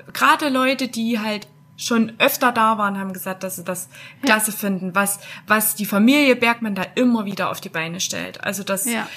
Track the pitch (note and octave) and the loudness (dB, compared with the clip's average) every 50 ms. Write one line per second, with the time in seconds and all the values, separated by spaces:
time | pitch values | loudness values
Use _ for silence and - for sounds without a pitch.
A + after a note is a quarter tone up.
0 | - - - - B3+ C#4 D#4 D#4 D#4+ D4 B3+ C4 C4 C4 C4+ C4 C4+ A#3+ - A3+ | -14 -12 -4 2 4 4 4 4 4 2 2 2 2 2 0 0 -2 -4 -4 -4
1 | A3+ A3+ A#3+ G#3+ G#3+ A3 G#3 G3+ - - - _ _ _ - - - - A#3+ A3+ | -2 0 0 0 -2 -2 -4 -6 -8 -12 -20 _ _ _ -16 -10 -4 0 2 2
2 | A3+ A3+ - - B3 C4+ - - C#4 B3 A#3+ A#3 A3 A3 A3+ A3 G#3 G3+ G3 G3 | 2 0 0 0 0 2 2 2 0 0 2 2 2 2 2 2 0 -2 -2 -4
3 | F#3+ F#3+ F#3+ F#3 - F#3+ F#3 F#3 - F#3 F#3 F3+ F3 - F3+ F3 - - - - | -6 -8 -8 -8 -8 -8 -8 -8 -8 -10 -10 -8 -8 -8 -8 -8 -8 -12 -16 -20
4 | - - - - - C#4 G#3+ G#3+ G#3+ A3 G3+ - G#3 G3+ G3 F3+ F3+ F#3 E3+ G3 | -20 -20 -14 -4 2 2 2 2 2 -2 -4 -4 -2 -2 -2 -2 -4 -2 0 0
5 | G3+ G3 - - - - - - - - G#3 A3 G#3+ - - - G#3 - G#3 G3 | 0 0 -2 -6 -10 -16 -18 -18 -2 0 2 2 2 0 -2 -2 -4 -2 2 4
6 | G#3+ A#3+ C#4 D4 D4 C4 B3 A#3+ A#3 A#3 A#3 A#3 A#3 G#3+ G3 F#3+ F3+ - - - | 6 6 6 6 6 6 4 4 4 2 0 0 -2 -4 -4 -4 -6 -4 -2 2
7 | B3+ B3 A#3 A3+ G3+ G3+ G3 F#3+ F#3 - - - - F#3+ - E3 D#3+ E3 E3+ F#3 | 2 4 4 2 0 -4 -4 -2 -2 -2 -2 -6 -8 -8 -6 -6 -6 -6 -6 -6
8 | - - - - E2+ F#2 - - - - G3 F#3+ F#3+ - G3 F#3 - A#3 A#3 A3 | -6 -6 -4 -6 -8 -8 -10 -8 -6 -6 -6 -4 -4 -4 -2 -2 0 -2 -2 -2
9 | G#3 - - | -4 -6 -10